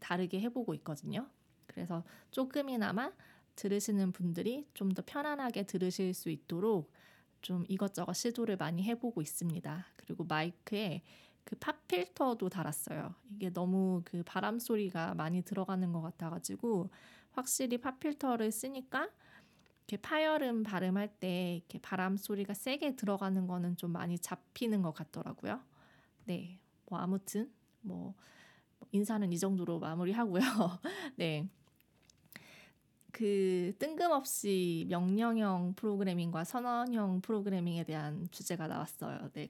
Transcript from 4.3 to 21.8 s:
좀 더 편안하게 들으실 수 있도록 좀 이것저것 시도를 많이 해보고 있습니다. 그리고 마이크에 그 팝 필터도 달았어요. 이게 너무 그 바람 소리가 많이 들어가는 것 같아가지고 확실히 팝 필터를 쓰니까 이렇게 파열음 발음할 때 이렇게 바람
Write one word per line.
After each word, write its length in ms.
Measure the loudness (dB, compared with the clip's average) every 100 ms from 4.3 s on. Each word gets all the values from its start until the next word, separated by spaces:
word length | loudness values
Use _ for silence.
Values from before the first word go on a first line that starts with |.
| 0 -2 -2 -6
좀 160 | -2 0
더 80 | 0 -2
편안하게 580 | -4 -2 -2 -2 -2 -2
들으실 460 | 0 2 2 0
수 160 | 0 -2
있도록 640 | -4 -4 0 4 2 0 -10 -20 -20 _ _
좀 220 | -4 -2 0
이것저것 460 | 0 0 -2 -4
시도를 440 | 0 0 0 0 0
많이 260 | 0 0
해보고 380 | 0 0 -2 -2
있습니다. 640 | -4 -2 -2 -2 -4 -6 -8 -14
그리고 260 | -10 -6 0
마이크에 760 | 0 0 -4 -4 -2 -2 -2 -8 -20 -20 _
그 120 | -12 -6
팝 280 | -4 -4 0
필터도 640 | 0 0 0 2 2 0
달았어요. 680 | 0 -2 -2 -4 -6 -6 -10 -14
이게 180 | -6 -4
너무 540 | 0 2 4 4 2 0
그 180 | -4
바람 360 | -4 -2 0 -2
소리가 560 | 0 0 0 -2 -2 -2
많이 260 | 0 0
들어가는 500 | 0 -2 0 2 2
것 100 | 0
같아가지고 880 | -4 -6 -6 -4 -6 -2 2 2 0 -6 -20 -20 -10
확실히 480 | -6 -2 0 0 0
팝 200 | -2 -2
필터를 520 | -2 0 0 2 2
쓰니까 580 | 0 -4 -8 -4 -4 -4 -8 -20 -20 -20 _ _ _ -6
이렇게 100 | -6
파열음 600 | 0 2 4 4 2 0
발음할 460 | 0 2 2 2 0 -4
때 360 | -2 0 0 -2
이렇게 220 | -6
바람 360 | -12